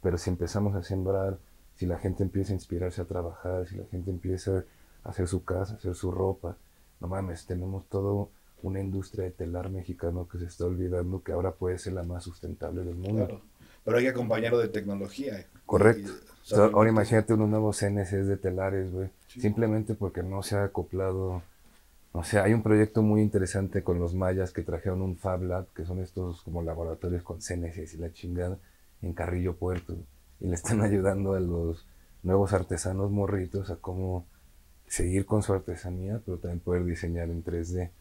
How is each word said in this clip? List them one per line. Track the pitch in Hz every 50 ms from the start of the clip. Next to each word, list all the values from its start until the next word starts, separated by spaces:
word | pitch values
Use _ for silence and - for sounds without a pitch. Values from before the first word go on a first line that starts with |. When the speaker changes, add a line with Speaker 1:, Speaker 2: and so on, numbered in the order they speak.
Speaker 1:
Pero | - 95 87 87
si | - 98
empezamos | 90 85 87 85 - 104 101 104 98
a | 98 87
sembrar, | - 98 95 92 95 98 95 95 98 98 - - - - - - - _
si | - 95
la | 87 87 85
gente | - 98 92 - 98
empieza | 92 - 98 95 -
a | 98
inspirarse | 92 - - - 87 90 90 87 -
a | 90
trabajar, | - 95 90 85 85 80 - - 90 92 92 90 87
si | 92 95
la | 95
gente | - - 90 87 95
empieza | 92 87 - 90 92 92 - 101 95 92 90 - - - - _ - - -
a | 82
hacer | 87 - 92 85
su | 95 90 -
casa, | - 92 90 98 92 107
a | 107
hacer | - 92 87
su | - - 92
ropa, | 87 92 95 95 95 - - 85 87 - - - _ _ - _ _ _
no | - 87
mames, | 92 98 95 92 82 82 -
tenemos | - 90 90 90 92 95 95 - _
todo | - 98 98 101 101 101 101 - - - _ _ _ - -
una | 92 95 95
industria | 98 98 95 98 92 - - - 92
de | 92
telar | 90 - 87 85 87 90 92 92
mexicano | 95 95 87 - 90 - - 85 85 90 90 -
que | - 87
se | 87
está | 85 - - 87
olvidando | 87 90 90 92 87 90 90 87 90 95 92 -
que | -
ahora | 85 85 90 95
puede | 92 - 95 90 92 90
ser | - 95 92
la | 92 87
más | 85 87 87 -
sustentable | 92 85 - - 87 87 - - 78 80 90 92
del | 87 85
mundo. | 87 92 98 107 110 101 92
Speaker 2:
Claro, | - - - - - _ - - - - _
pero | - 110 123
hay | 123
que | 131
acompañarlo | 123 120 120 110 110 107 113 117 120 120
de | 113 104
tecnología, | 98 107 98 98 98 98 98 98 - - 269 - 104 98
eh. | 92 - _ - -
Speaker 1:
Correcto. | - 104 92 98 110 117 107 101 98
Speaker 2:
Y, |
o | 92
sea, | - - - - - -
Speaker 1:
O |
sea, | - 107 104
ahora | 101 110
Speaker 2:
realmente | 107 104 107 113
Speaker 1:
imagínate | 113 110 101 107 117 110 104 - 117
unos | 107 110 104
nuevos | 107 107 107 107 101 -
C | - 101
N | 101 104 98
Cs | 90 101 98 98 98
de | 98 98
telares, | - 95 92 92 95 95 98 98 92 92
güey. | 90 92 95 92 - - - -
Speaker 2:
Sí. | - 123
Speaker 1:
Simplemente | - 110 104 113 117 110 107 110 107 107 110
porque | 104 104 92 - 90 90
no | 90 98 98
se | 95 - 104
ha | 101 101
acoplado. | 98 - - 85 - - 92 95 95 92 95 95 92 90 90 85 - - _ - - _ - - _ _ - - _
O | - 85 80
sea, | - - 104 95
hay | 101 113
un | 117 107
proyecto | 110 107 107 107 107 - 113
muy | 107 107 107 107
interesante | 107 104 - 101 95 90 - 98 98 92 - 98 92
con | - 90 87
los | 87 85 87
mayas | 92 92 92 92 95 92 90 -
que | -
trajeron | 82 - 82 82 - 101 92 92
un | 95 92 90 -
Fab | - 98 92 90 90
Lab, | 92 90 92 90 - -
que | - 82
son | 87 92 92
estos | 92 90 - 92 92 90 85 - -
como | - 82 85
laboratorios | 85 82 78 80 85 82 80 80 - 90 90 87 85
con | - 87 82
C | - - 90
N | 87 85 82
Cs | 82 87 82 - 78
y | 78
la | 85 82 80
chingada, | - - 87 87 87 87 90 95 95 - - _ _ - _ _ -
en | - 87 82
Carrillo | - 85 87 87 90 90 92 85
Puerto. | - - 113 131 - - - 87 87 87 - - - - _ - -
Y | - 90
le | 87
están | 85 - - 113 107
<laughs> | 104 107
ayudando | 101 98 92 98 95 98 98 98 98
a | 95
los | 92 87 87 85 85 82 82 - - - - - - - - - -
nuevos | 90 92 98 101 92 101
artesanos | 92 87 - 92 85 - 92 92 95 98 101
morritos | 101 101 101 95 101 98 92 90 - 98 95 -
a | 87
cómo | - - 92 92 92 95 92 92 90 87 - - - _ - - - _ - - _ - -
seguir | - - - 90 92 95 101
con | - 110 107
su | 101 -
artesanía, | 98 95 - - 87 82 - 90 90 90 92 98 107 110 -
pero | - 90 82
también | - 87 87 85
poder | - - 87 90 90
diseñar | 87 85 - - 85 85 85 85 82
en | 85 85
tres | 82 - 85 85 85 85 90
D. | 90 90 87 - -